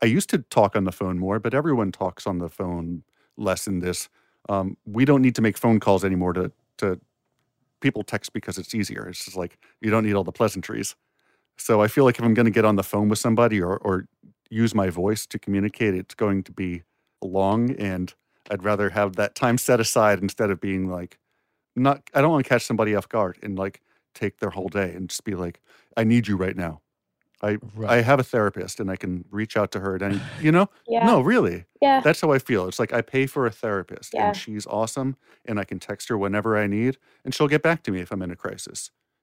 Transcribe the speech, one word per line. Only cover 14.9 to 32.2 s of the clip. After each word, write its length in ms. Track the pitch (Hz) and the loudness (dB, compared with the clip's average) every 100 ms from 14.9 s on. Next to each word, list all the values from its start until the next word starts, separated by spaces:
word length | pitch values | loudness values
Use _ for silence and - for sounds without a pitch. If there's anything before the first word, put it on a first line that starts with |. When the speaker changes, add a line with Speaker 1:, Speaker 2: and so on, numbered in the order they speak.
| 87 98 110 - | 0 -2 -2 -6
Speaker 1:
to 100 | 113 | -10
communicate, 560 | - 98 104 - 107 | -4 -2 -2 0 -2
it's 220 | 92 92 - | -2 -4 -2
going 260 | 104 98 | 0 0
to 80 | 92 | -4
be 300 | 90 92 87 - _ _ - | -8 -8 -8 -12 _ _ -14
long, 540 | 95 95 98 110 120 - | -4 0 2 2 0 -2
and 380 | 101 92 92 - _ _ - | -4 -4 -6 -10 _ _ -8
I'd 140 | 101 | -4
rather 260 | 101 104 101 | -2 0 0
have 260 | 104 101 92 | 0 -2 0
that 180 | 101 - | -4 0
time 240 | 123 120 | 0 2
set 200 | - 120 | 2 2
aside 400 | 110 123 107 98 | 2 4 4 4
instead 260 | 95 - 107 | 0 -2 -2
of 100 | 90 | -2
being 300 | 101 95 92 | -4 -4 -4
like, 300 | 90 90 _ _ _ _ _ _ 120 | -8 -12 _ _ _ _ _ _ 0
not, 260 | 135 143 - 143 | 0 0 -2 2
I 60 | |
don't 100 | 151 | 4
wanna 120 | 156 - | 4 2
catch 180 | 120 - | 0 2
somebody 300 | 113 107 104 | 0 2 0
off 120 | - | 0
guard 280 | 113 95 - | -2 -2 -4
and, 160 | 101 95 | -8 -6
like, 220 | 98 - _ _ _ - | -6 -8 _ _ _ -8
take 240 | 104 - | -6 -4
their 100 | 104 | -8
whole 200 | 95 92 | -6 -6
day 240 | 101 92 87 | -2 -4 -6
and 120 | 90 | -10
just 140 | - | -8
be 120 | - 90 | -6 -6
like, 240 | 87 - _ _ _ - | -6 -8 _ _ _ 0
"I 80 | |
need 240 | 113 120 107 | 4 4 2
you 80 | 95 | -2
right 200 | 92 - | -2 -4
now. 260 | 82 78 _ _ _ _ _ _ | -6 -8 _ _ _ _ _ _
I, 140 | 107 104 104 107 | -4 -4 -6 -6
Speaker 2:
Right. 240 | 110 120 | 2 4
Speaker 1:
I 20 | |
have 180 | 117 139 | 4 4
a 40 | |
therapist 560 | 127 123 104 95 95 - | 2 2 0 -2 -8 -6
and 100 | 98 | -6
I 60 | 92 | -6
can 280 | 92 90 - | -6 -6 -8
reach 260 | 101 110 110 | -8 -4 -2
out 140 | 101 | -2
to 60 | 101 | -2
her 140 | 95 95 | -4 -2
at 60 | |
any," 180 | 98 98 143 - | -2 -4 -6 -2
you 100 | 156 | 2
know? 180 | 170 196 _ | 4 2 _
Speaker 3:
<laughs> 100 | - | -4
Yeah. 180 | 233 226 | 2 4
Speaker 1:
No, 160 | 190 | 4
really. 440 | 139 240 110 85 - - | 4 2 2 -2 -10 0
Speaker 3:
Yeah. 160 | 277 269 | 4 4
Speaker 1:
That's 200 | 156 165 | 4 2